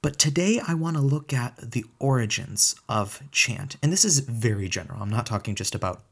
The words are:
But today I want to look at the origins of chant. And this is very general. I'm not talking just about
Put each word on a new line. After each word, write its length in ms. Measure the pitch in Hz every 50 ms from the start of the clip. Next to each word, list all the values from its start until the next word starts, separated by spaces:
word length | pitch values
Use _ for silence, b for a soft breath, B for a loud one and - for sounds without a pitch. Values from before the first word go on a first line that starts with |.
But 180 | - 147 139 -
today 420 | - 156 139 170 180 196 226 240 -
I 60 | - 165
want 240 | 160 160 170 160
to 40 | 151
look 300 | 139 139 139 151 143 - 139
at 380 | 127 120 123 - - - 113
the 140 | - 123 110 - _ _
origins 760 | 135 139 135 127 113 104 - - 95 95 101 104 - - - - _ -
of 340 | 110 107 101 101 - - 139 143
chant. 460 | - - - - 113 - - 139 - -
And 120 | - 147 180
this 100 | 190 226
is 160 | 214 151 139
very 480 | 135 - 117 110 110 117 104 101 98
general. 340 | 95 95 95 - - 90 98
I'm 80 | 104 101
not 160 | 107 113 120
talking 300 | - 110 101 - 110 101
just 180 | - 92 - -
about 300 | 104 - 92 87 - - _